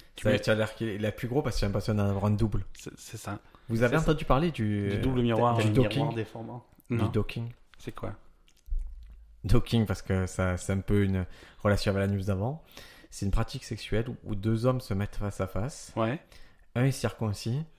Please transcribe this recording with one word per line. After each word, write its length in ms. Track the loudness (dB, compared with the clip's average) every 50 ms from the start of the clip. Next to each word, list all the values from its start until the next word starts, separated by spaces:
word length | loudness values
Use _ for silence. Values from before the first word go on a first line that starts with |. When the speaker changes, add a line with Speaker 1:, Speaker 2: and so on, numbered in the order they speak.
| -16 -18 -8
Speaker 1:
Tu 100 | -2 2
Speaker 2:
Ça, 40 | 2
Speaker 1:
mets 100 | 2 2
Speaker 2:
tu 120 | 2 2
as 20 | 2
l'air 220 | 2 2 -2 -2
qu'il 280 | -4 -4 -4 -4 -2 -2
est 80 | -4
plus 160 | -4 -4 -4
gros 140 | -2 -2 0
parce 140 | 0 0 0
qu'il 100 | 0 0
a 40 | 0
l'impression 260 | 0 0 0 0 2
d'en 120 | 2 2
avoir 180 | 2 2 2 2
un 40 | 2
double. 340 | 2 4 2 2 0 0 -2 -4 -10
Speaker 1:
C'est, 160 | -14 -14 -16 -16 -16
c'est 180 | -16 -14 -14
ça. 220 | -12 -10 -10 -10 -10 -12 -18 -20 -16 -8
Speaker 2:
Vous 140 | -4 0 2
avez 160 | 2 4 4
Speaker 1:
C'est 60 | 4 4
ça. 80 | 2
Speaker 2:
entendu 140 | 2 2 2
parler 260 | 2 2 2 2 0
du 380 | 0 0 0 0 0 0 0 0
Speaker 1:
Du 80 | 0 0
double 240 | 0 2 2 2 2
miroir. 340 | 2 4 4 4 4 4
Speaker 3:
Du 60 | 4 2
Speaker 2:
du 60 | 4
docking ? 260 | 4 4 4 4 2 0
Speaker 3:
miroir 120 | 0 -2 -2
déformant. 500 | -4 -6 -8 -8 -12 -12 -12 -12 -14 -16 _ _ _ _
Speaker 2:
Du 100 | -4 -2
Speaker 1:
Non. 100 | 0 0
Speaker 2:
docking. 420 | 0 0 0 -2 -2 -4 -6 -8 -8 -10 -16 -20 _ -20 -16
Speaker 1:
C'est 140 | -14 -12 -10
quoi ? 200 | -8 -8 -10 -10 -12 -16 -20 -20 _ _ _ _ _ _ -4 -2 -2 -2 -4 -10 -14 -16 -18 -20 -20 -20 -20 -14 -4 2
Speaker 2:
Docking, 440 | 6 6 6 6 6 4 4 4
parce 160 | 2 0 -2 -2
que 240 | 0 0 0 0
ça, 280 | -2 -2 0 0 0 0
c'est 140 | -2 -2 -2
un 100 | -2 0
peu 220 | 0 2 2 4 4
une 220 | 2 2 0 -2 -4 -8 -16 -20 -20 -8 -2 0
relation 280 | 2 2 2 2 0 0
avec 120 | 2 0
la 80 | 0 0
news 100 | -2 0
d'avant. 380 | -2 -2 0 -2 -2 -4 -6 -10 -18 -20 -20 -20 -20 -20 -20 -20 -16
C'est 160 | -8 -4 -2
une 60 | 2
pratique 320 | 2 2 2 0 -2 -8 -8
sexuelle 440 | -8 -10 -8 -4 0 0 0 0
où, 80 | -2 -6 -10 -8
où 120 | -6 -4
deux 320 | -2 0 0 2 2 2
hommes 140 | 2 0 0
se 120 | -2 -2 -2
mettent 220 | -2 -2 -2 -4
face 260 | -4 -4 -4 -2 -4
à 60 | -4
face. 440 | -4 -2 -4 -4 -4 -6 -10 -14 -8 -4
Speaker 1:
Ouais. 240 | -2 -2 0 -2 -4 -8 -14 -20 -20 -20 -20 -20 -20 -14 -6 -2
Speaker 2:
Un 80 | 2 2
est 60 | 2
circoncis 720 | 2 0 -2 -4 -2 -2 -4 -4 -4 -4 -4 -4 -4 -4 -4 -8 -14